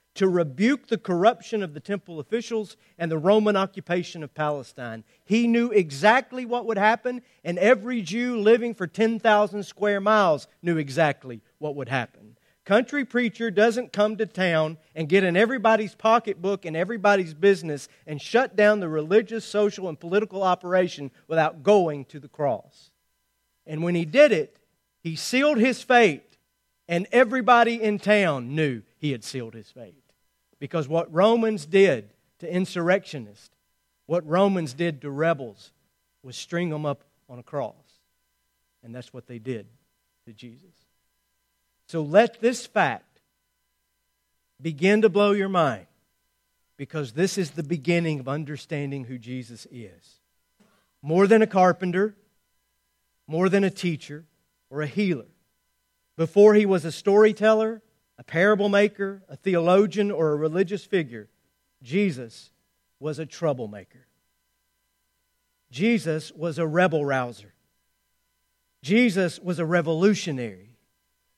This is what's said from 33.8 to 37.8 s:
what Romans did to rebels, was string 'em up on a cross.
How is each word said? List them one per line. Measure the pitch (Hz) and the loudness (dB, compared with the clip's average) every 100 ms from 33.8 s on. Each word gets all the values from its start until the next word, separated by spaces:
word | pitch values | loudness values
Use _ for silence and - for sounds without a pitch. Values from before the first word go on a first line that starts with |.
| _ _ - | _ _ -6
what | 170 156 | -6 0
Romans | 170 196 185 156 | 2 2 0 -4
did | 131 170 143 | -4 -6 -6
to | 143 | -8
rebels, | 139 160 156 123 98 - _ _ _ _ _ | -2 -2 -2 -6 -18 -20 _ _ _ _ _
was | 131 120 | -20 -18
string | - 170 175 | -8 -6 -4
'em | 151 151 | -4 -6
up | 139 _ _ _ | -8 _ _ _
on | 123 | -20
a | |
cross. | 120 147 113 - | -12 -8 -8 -10